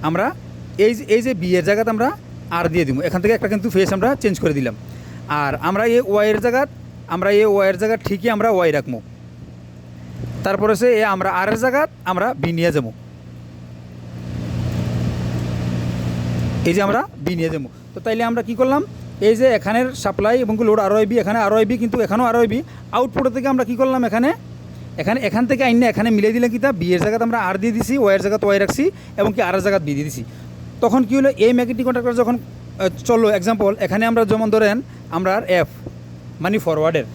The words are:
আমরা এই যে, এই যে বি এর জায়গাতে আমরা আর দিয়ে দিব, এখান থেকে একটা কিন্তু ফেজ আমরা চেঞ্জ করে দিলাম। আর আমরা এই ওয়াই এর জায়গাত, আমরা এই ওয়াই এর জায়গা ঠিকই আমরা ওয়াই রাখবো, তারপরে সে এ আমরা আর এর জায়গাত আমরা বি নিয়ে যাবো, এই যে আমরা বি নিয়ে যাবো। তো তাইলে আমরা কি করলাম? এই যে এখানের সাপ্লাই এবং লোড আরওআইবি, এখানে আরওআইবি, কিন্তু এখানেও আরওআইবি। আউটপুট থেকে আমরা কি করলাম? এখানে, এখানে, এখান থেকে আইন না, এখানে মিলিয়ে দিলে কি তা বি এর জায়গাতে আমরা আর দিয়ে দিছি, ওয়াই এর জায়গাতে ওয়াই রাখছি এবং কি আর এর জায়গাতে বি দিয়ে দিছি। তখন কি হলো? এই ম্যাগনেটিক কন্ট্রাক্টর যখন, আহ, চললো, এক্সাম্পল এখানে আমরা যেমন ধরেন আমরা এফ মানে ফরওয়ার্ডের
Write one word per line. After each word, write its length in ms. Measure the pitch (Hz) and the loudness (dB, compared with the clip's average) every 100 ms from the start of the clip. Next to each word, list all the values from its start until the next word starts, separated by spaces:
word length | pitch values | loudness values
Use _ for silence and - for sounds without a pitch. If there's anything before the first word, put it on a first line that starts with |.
| 156 | -2
আমরা 180 | 170 226 - - - - - 208 | 0 -2 -4 -14 -16 -14 2 2
এই 60 | 226 | 2
যে, 60 | - 220 | 2 2
এই 60 | 240 | 2
যে 60 | 220 | -2
বি 80 | 180 180 | 2 2
এর 60 | 170 | 2
জায়গাতে 200 | 208 226 220 | 2 2 0
আমরা 120 | 247 415 - - - 170 | 0 -2 -14 -16 -6 -2
আর 80 | 170 | 0
দিয়ে 120 | 165 151 | 0 0
দিব, 100 | 131 170 | 0 0
এখান 120 | 180 | 0
থেকে 100 | 196 226 | 2 2
একটা 120 | 208 | 0
কিন্তু 140 | 208 208 185 | -2 0 2
ফেজ 140 | 190 190 | 2 2
আমরা 120 | 226 269 | 0 2
চেঞ্জ 140 | 214 190 | 0 0
করে 120 | 165 143 | 0 0
দিলাম। 160 | 123 110 - - - - - 147 | -2 -6 -14 -16 -16 -16 -4 -2
আর 100 | 143 147 160 | -2 -2 -2
আমরা 160 | 196 226 233 | 0 4 2
এই 60 | 247 | 4
ওয়াই 160 | 202 208 | 2 4
এর 80 | 214 233 | 2 2
জায়গাত, 240 | 247 285 - - - - 170 | 0 -2 -4 -18 -18 -8 -2
আমরা 140 | 190 208 | 2 4
এই 60 | 214 | 6
ওয়াই 140 | 202 190 | 4 2
এর 60 | 185 | 2
জায়গা 140 | 214 220 - | 0 0 -2
ঠিকই 220 | 196 214 214 | -2 0 2
আমরা 140 | 226 196 | 2 4
ওয়াই 160 | 170 147 | 4 2
রাখবো, 200 | 131 120 - - - - - - - - - - - - - - 190 | -2 -8 -10 -20 -20 -18 -18 -18 -20 -20 -20 -18 -16 -12 -10 -6 -4
তারপরে 280 | 196 214 208 | 0 2 2
সে 60 | 247 214 | 2 2
এ 20 | 220 190 | 2 0
আমরা 140 | 190 180 | 0 0
আর 60 | 196 | 0
এর 60 | 220 | 0
জায়গাত 260 | 254 262 311 - - | 0 0 -2 -4 -4
আমরা 160 | 185 214 262 | 0 0 -2
বি 80 | 160 165 | -2 0
নিয়ে 140 | 170 147 | 0 0
যাবো, 140 | 120 104 - - - - - - - - - - - - - - - - - - - - - - - - - - 60 60 - - - - - - - - - | -2 -10 -18 -20 -20 -18 -18 -18 -18 -18 -18 -16 -16 -14 -10 -8 -6 -4 -4 -2 -2 -2 -2 -2 -4 -4 -4 -4 -2 -2 -4 -4 -4 -4 -4 -2 -2 0 0
এই 40 | 175 | 2
যে 60 | 196 | 2
আমরা 140 | 226 381 - 147 | 0 -2 -6 -6
বি 80 | 175 | -2
নিয়ে 120 | 160 | -2
যাবো। 140 | 156 127 - - | -4 -8 -14 -18
তো 60 | 120 - | -10 -4
তাইলে 180 | 226 233 | -2 -2
আমরা 120 | 233 226 | -2 -4
কি 60 | 226 | -2
করলাম? 220 | 254 277 370 - - - 202 | 0 0 -2 -10 -14 0 2
এই 80 | 220 | 4
যে 80 | 262 220 | 4 4
এখানের 300 | 151 226 254 247 | 2 0 0 -2
সাপ্লাই 320 | 202 - 202 247 | -4 0 2 2
এবং 100 | 233 220 226 | 2 2 4
লোড 100 | 214 196 | 4 4
আরওআইবি, 280 | 208 208 233 | 4 4 2
এখানে 160 | 185 226 208 | 2 0 2
আরওআইবি, 280 | 214 214 240 | 4 2 2
কিন্তু 140 | 233 247 208 | 0 0 0
এখানেও 200 | 208 247 | 2 2
আরওআইবি। 280 | 233 233 214 - - - 226 | 4 2 0 -4 -14 -6 -2
আউটপুট 280 | 247 - 262 240 | 0 0 0 0
থেকে 120 | 262 | 0
আমরা 100 | 262 226 | 0 0
কি 60 | 240 | 0
করলাম? 200 | 262 262 233 | 2 2 0
এখানে, 200 | 214 262 453 - - - - - - | 2 0 0 -8 -16 -16 -16 -14 -4
এখানে, 180 | 156 240 220 | -2 0 0
এখান 140 | 202 240 | 0 0
থেকে 120 | 254 262 | 2 4
আইন 100 | 233 | 4
না, 40 | 240 | 4
এখানে 160 | 202 220 214 | 2 2 4
মিলিয়ে 160 | 214 226 | 2 2
দিলে 120 | 240 | 0
কি 60 | 233 | 2
তা 60 | 262 208 | 0 0
বি 60 | 175 180 | 2 2
এর 60 | 202 | 2
জায়গাতে 180 | 226 233 | 0 0
আমরা 120 | 226 185 | 0 0
আর 60 | 190 | 0
দিয়ে 120 | 220 220 | 0 0
দিছি, 160 | 214 277 | 0 2
ওয়াই 100 | 214 196 | 4 4
এর 40 | 202 | 2
জায়গাতে 200 | 208 202 | 0 2
ওয়াই 120 | 196 | 2
রাখছি 200 | 196 - 320 - - - | 2 2 0 -2 -14 -2
এবং 100 | 208 208 | 0 2
কি 40 | 185 | 0
আর 80 | 190 | 2
এর 40 | 185 | 2
জায়গাতে 200 | 196 147 | 0 0
বি 60 | 143 | -4
দিয়ে 100 | 147 | -4
দিছি। 140 | 123 117 - - - - - | -8 -12 -14 -16 -16 -16 -2
তখন 180 | - 240 226 | 2 2 2
কি 60 | 262 | 4
হলো? 120 | 269 269 220 | 2 4 4
এই 60 | 247 | 4
ম্যাগনেটিক 280 | 240 233 254 | 0 -2 0
কন্ট্রাক্টর 280 | 247 240 240 | 0 0 0
যখন, 140 | 233 240 | 2 0
আহ, 500 | - - - - 190 - - | -4 -18 -16 -2 -2 -2 0
চললো, 180 | 233 226 208 | 4 4 2
এক্সাম্পল 340 | 180 220 202 214 196 | 0 2 0 0 -2
এখানে 180 | 202 226 | 0 2
আমরা 100 | 226 220 | 2 2
যেমন 160 | 220 220 220 | 2 2 4
ধরেন 220 | 214 214 - - - 165 | 4 2 -4 -14 -6 -2
আমরা 160 | 185 196 185 180 | 0 0 2 2
এফ 100 | 151 - - - - - - - | 2 -4 -16 -16 -16 -18 -18 -6
মানে 140 | 165 214 - | -2 0 0
ফরওয়ার্ডের 400 | 151 156 160 117 | 2 2 2 -2